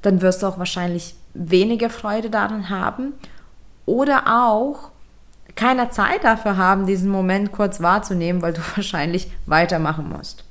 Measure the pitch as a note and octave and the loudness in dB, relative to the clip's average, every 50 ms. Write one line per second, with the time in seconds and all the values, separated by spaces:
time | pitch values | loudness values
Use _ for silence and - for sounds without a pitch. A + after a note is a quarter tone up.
0 | - G3+ F#3+ F3+ F#3 F#3 F3+ F#3+ G3+ G3 F#3 F3 F3+ F3+ - F#3 F3 F3+ F3 F3 | 4 4 2 4 4 4 2 2 -2 -4 -2 -4 -6 -6 -4 -4 -4 -2 -4 -4
1 | E3 - - - - - - - F3+ D#3+ F3+ F3+ G3 A3 A#3 A3 A#3 A#3 A3+ - | -6 -10 -18 -20 -20 -18 -10 -10 -2 2 4 4 4 4 2 0 -2 -4 -4 -6
2 | - G#3 G#3 A3 A3 A3+ G#3+ G#3+ G3+ G3+ G#3+ G#3+ G3 F3+ G3 F#3+ - - - - | -6 -4 -4 -4 -4 -2 -2 0 0 0 -2 -6 -6 -6 -4 -2 -2 -4 -4 -4
3 | B3+ C#4 C#4+ - - - - - - - - - - - - - - - G#3+ A#3+ | -8 -8 -8 -12 -16 -18 -18 -18 -20 -20 -20 -20 -20 -20 -20 -12 -4 -2 0 2
4 | C#4 C#4+ C#4 C4 - - A3 A#3 B3 A#3+ G#3+ G#3+ A#3+ C#4+ D4 - - - - - | 2 4 2 2 2 4 4 4 4 4 4 2 0 -2 -4 -8 -12 -18 -18 -20
5 | - - - - - - - - - - - - A3 B3 C4 B3+ A#3+ A#3+ - - | -20 -20 -20 -20 -20 -20 -20 -20 -20 -16 -6 0 2 2 2 2 0 -2 0 0
6 | B3+ - F4 G#4 - B3 A3+ A3 A3 G#3+ G3 F#3 F#3 F#3 G3 G3 G3 F#3 G3 F#3 | 0 0 0 2 4 4 4 4 2 -2 0 2 4 4 4 2 2 0 0 2
7 | F3+ G3 G3 F#3+ F#3+ F#3 F#3 G3 G3+ G3+ - - G#3 G3 G3 - E3+ E3+ F#3 G#3+ | 2 0 2 2 2 2 2 0 0 -2 0 0 -2 -2 0 0 2 2 2 2
8 | G#3 - F#3+ F3 E3 E3+ F3+ F3+ E3+ E3+ E3 D#3+ D#3+ - - - G3 - - E3 | 0 -2 -2 -2 0 0 0 0 0 -2 -2 -4 -6 -4 -4 -4 -4 -4 -2 -2
9 | C#3+ E3 E3+ F3+ - - - - - - D3+ D#3+ E3+ F3 F#3 D#3+ D#3+ D3 D#3 D#3+ | -2 0 -2 -2 -2 -4 -6 -8 -2 2 4 4 4 4 2 0 0 0 -2 -2
10 | D3 - - D3 - - - - - - | -6 -8 -8 -10 -10 -12 -14 -14 -18 -20